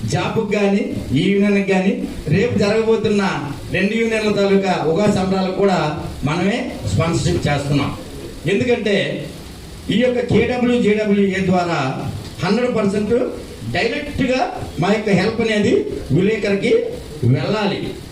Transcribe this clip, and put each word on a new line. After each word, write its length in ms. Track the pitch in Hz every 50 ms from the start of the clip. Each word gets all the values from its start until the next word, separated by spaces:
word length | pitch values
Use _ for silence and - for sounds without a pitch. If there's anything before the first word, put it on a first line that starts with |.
| - 110
జాబ్కి 320 | 139 180 - - - 220 - 196 196
కానీ 280 | 208 202 196 196 208 240 - - - - - 127 143
ఈ 40 | 175 196
యూనియన్కి 340 | 202 202 202 208 202 202 196 190
కానీ 200 | 190 185 185 202 254 - - - - - - - 151
రేపు 200 | 190 226 240 - 202
జరగబోతున్న 600 | 214 202 214 226 220 220 226 202 - 220 208 202 196 185 - 143 139 139 131 - - - 127
రెండు 180 | 180 190 208 226 226
యూనియన్ల 320 | 226 226 220 220 214 208 202 202
తాలూకా 320 | 196 196 196 196 190 190 175 160 - 156
ఉగాది 240 | 165 180 208 208 196 202
సంబరాలకు 380 | 190 185 190 190 190 180 - -
కూడా 160 | 196 196 185 165 156 151 151 160 - - - - - 143
మనమే 300 | 156 180 185 196 233 277 - - - - - -
స్పాన్సర్‌షిప్ 540 | - 147 160 170 170 - - 180 156 120 - 151
చేస్తున్నాం. 440 | 147 143 143 143 143 143 123 - - - - - - - - - - - - 156
ఎందుకంటే 440 | 202 240 247 240 240 214 202 214 196 - 143 151 151 147 - - - - - - - - - - - - - - -
ఈ 40 | 220 247
యొక్క 160 | 247 240 240 - -
కేడబ్ల్యూ 440 | 214 214 233 240 254 254 233 247 247 240 196
జేడబ్ల్యూఏ 540 | 208 208 214 214 208 202 202 196 190 180 185 - 180
ద్వారా 300 | 185 180 175 170 160 143 135 131 139 143 147 - - - - - - - -
హండ్రెడ్ 300 | 185 214 233 247 247 - 220
పర్సెంట్ 360 | 214 196 196 208 214 - 233 247 - - - - - - - - 113 117 117
డైరెక్ట్గా 680 | 175 - 233 277 294 294 - - - 262 247 254 254 359 381 - - - - - -
మా 80 | 165 190 208
యొక్క 160 | 220 214 214 185 170
హెల్ప్ 240 | 196 220 - - 226
అనేది 300 | 220 214 208 196 - - - - - - - - - 127
విలేకరికి 560 | 170 190 208 226 220 - 208 196 190 - 240 226 240 - - - - - - - - 117 117 131
వెళ్ళాలి 460 | 147 - 185 202 220 208 196 139 - 98 95 - - - -